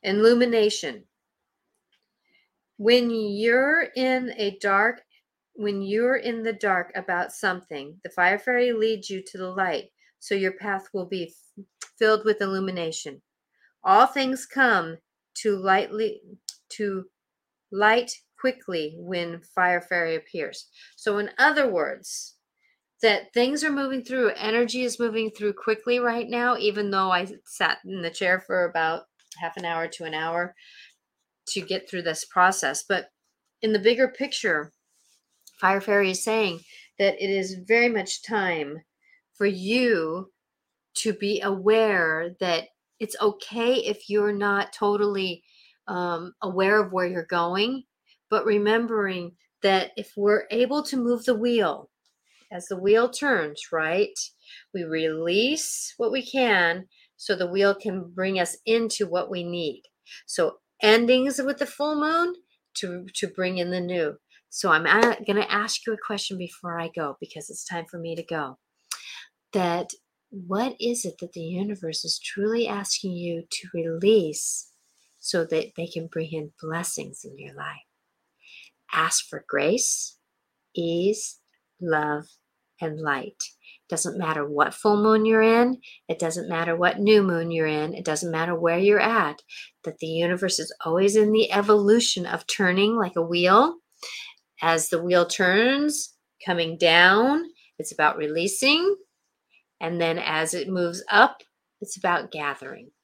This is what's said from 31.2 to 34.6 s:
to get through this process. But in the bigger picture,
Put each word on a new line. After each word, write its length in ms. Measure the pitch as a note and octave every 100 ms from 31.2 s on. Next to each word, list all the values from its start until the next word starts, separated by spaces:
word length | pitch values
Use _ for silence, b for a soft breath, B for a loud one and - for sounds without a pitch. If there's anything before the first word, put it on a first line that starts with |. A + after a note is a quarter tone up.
| _ _ -
to 120 | G3+
get 280 | - F#3 -
through 140 | F#3
this 220 | E3+ D#3+
process. 600 | - - F3+ F#3 - D3 -
But 220 | F#3+ - _ _ _ _ _
in 100 | A3
the 60 | G#3+
bigger 300 | G3 A#3+ B3+
picture, 640 | - C#4 - G#3+ D#3